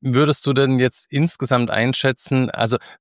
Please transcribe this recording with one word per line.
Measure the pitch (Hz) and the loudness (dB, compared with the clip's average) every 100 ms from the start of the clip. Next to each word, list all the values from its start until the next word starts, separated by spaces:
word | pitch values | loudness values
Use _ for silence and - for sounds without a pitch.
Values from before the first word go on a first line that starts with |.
würdest | 135 123 151 143 143 | -2 2 2 0 0
du | |
denn | 131 135 131 | 2 2 2
jetzt | 127 - - | 0 -2 -6
insgesamt | 139 165 - 135 123 120 | -2 -2 -2 -2 0 0
einschätzen, | 107 120 127 135 123 - 131 127 | 0 -2 0 -2 -2 -2 0 0
also | - 113 120 - - | -2 -2 -2 -6 -20